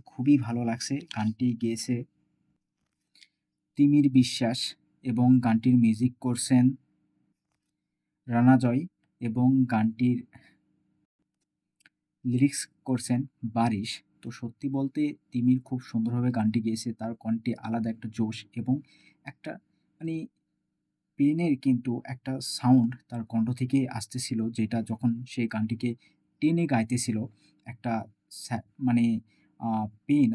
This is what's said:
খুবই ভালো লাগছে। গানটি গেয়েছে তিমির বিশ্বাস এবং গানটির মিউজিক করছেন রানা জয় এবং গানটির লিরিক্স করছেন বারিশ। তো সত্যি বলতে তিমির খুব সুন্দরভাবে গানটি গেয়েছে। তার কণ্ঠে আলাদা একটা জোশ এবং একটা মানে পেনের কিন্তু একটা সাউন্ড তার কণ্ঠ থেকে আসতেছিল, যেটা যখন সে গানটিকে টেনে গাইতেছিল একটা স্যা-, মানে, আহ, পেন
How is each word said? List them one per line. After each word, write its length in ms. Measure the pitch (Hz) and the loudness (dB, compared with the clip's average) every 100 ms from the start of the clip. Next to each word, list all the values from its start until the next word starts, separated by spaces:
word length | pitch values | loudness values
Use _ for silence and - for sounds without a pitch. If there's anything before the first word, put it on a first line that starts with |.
| - | -10
খুবই 320 | - 127 143 | -2 2 2
ভালো 280 | 113 120 117 | 2 -4 -4
লাগছে। 300 | 113 - 143 - 110 | -4 -4 -6 -6 -4
গানটি 380 | 110 110 127 | -4 0 -2
গেয়েছে 500 | 113 113 113 - 120 - _ _ _ _ _ _ _ _ _ _ _ - _ _ _ _ - | 0 -2 -4 -4 -4 -6 _ _ _ _ _ _ _ _ _ _ _ -20 _ _ _ _ 0
তিমির 340 | 143 147 139 | 4 6 6
বিশ্বাস 680 | 131 123 - 117 123 - - _ _ | 6 4 0 -2 -2 -8 -12 _ _
এবং 360 | 131 117 123 127 | -4 2 4 4
গানটির 380 | 120 113 127 123 | 4 2 4 4
মিউজিক 360 | 113 110 123 - | 4 2 -2 -2
করছেন 560 | 127 123 - 127 127 127 _ _ _ _ _ _ _ _ _ _ _ _ _ _ - | -4 -4 2 4 4 2 _ _ _ _ _ _ _ _ _ _ _ _ _ _ -4
রানা 300 | 120 123 131 | 4 6 6
জয় 280 | 120 127 175 _ _ _ | 4 -2 -4 _ _ _
এবং 460 | 120 117 127 135 127 | -6 0 2 2 2
গানটির 580 | 113 110 110 123 120 - - _ _ _ _ _ _ _ _ _ _ _ _ _ _ _ _ _ _ 127 | 2 0 0 0 0 -6 -20 _ _ _ _ _ _ _ _ _ _ _ _ _ _ _ _ _ _ -4
লিরিক্স 420 | 120 139 - - _ - | 2 2 0 -10 _ -4
করছেন 400 | 127 - 123 127 _ | -4 0 -2 -2 _
বারিশ। 600 | 113 113 117 104 110 - _ _ | -6 0 0 0 -4 -10 _ _
তো 100 | 123 | -18
সত্যি 380 | - 117 - 139 | -12 -14 -10 -6
বলতে 440 | 135 135 156 147 - _ | -4 -4 -4 -6 -6 _
তিমির 280 | 123 123 127 | 0 2 2
খুব 200 | - 131 | 0 -8
সুন্দরভাবে 500 | - 117 113 120 123 | -6 -4 -2 0 0
গানটি 300 | 120 110 117 | 0 0 0
গেয়েছে। 320 | 110 110 117 | -2 -4 -6
তার 220 | 113 113 117 | -8 -10 -8
কণ্ঠে 380 | 110 113 120 - | -6 -4 -4 -6
আলাদা 320 | 110 113 113 | -6 -4 -4
একটা 200 | 113 110 | -6 -10
জোশ 320 | 110 110 110 - | -6 -6 -6 -12
এবং 280 | - 120 143 - _ _ _ - | -8 -4 -4 -4 _ _ _ -20
একটা 340 | - 156 - _ _ _ _ | -16 -14 -14 _ _ _ _
মানে 260 | 165 160 - _ _ _ _ _ _ _ _ - | -10 -8 -10 _ _ _ _ _ _ _ _ 0
পেনের 400 | 143 156 170 135 | 2 2 0 0
কিন্তু 440 | 135 123 123 120 - | 0 0 0 -6 -6
একটা 360 | 127 - 135 | -10 -8 -8
সাউন্ড 540 | 131 - 123 131 117 - _ | -8 -2 6 6 4 -2 _
তার 160 | 120 110 | -10 -6
কণ্ঠ 260 | 113 113 | -2 -2
থেকে 360 | 123 127 139 127 | -2 -2 0 -2
আসতেছিল, 600 | 113 - 127 - 113 113 | -6 -10 -10 -6 -4 -4
যেটা 340 | 117 110 117 | -4 -4 -4
যখন 400 | 107 110 123 117 127 | -6 -4 -2 -2 -6
সে 200 | - 113 | -6 -4
গানটিকে 480 | 110 110 110 123 117 _ _ _ _ | -4 -4 -4 -6 -8 _ _ _ _
টেনে 260 | 151 170 165 | 0 0 0
গাইতেছিল 600 | 123 110 123 - 107 - - _ _ - | 0 0 -2 -2 -4 -6 -12 _ _ -20
একটা 400 | - 123 113 107 _ _ | -10 -6 -6 -6 _ _
স্যা-, 320 | - - 117 - - | -18 -8 -8 -8 -6
মানে, 400 | 131 120 117 110 - _ _ _ | 0 2 2 0 -6 _ _ _
আহ, 280 | 113 110 107 - - | -6 -4 -6 -8 -2
পেন 280 | 147 123 | 2 2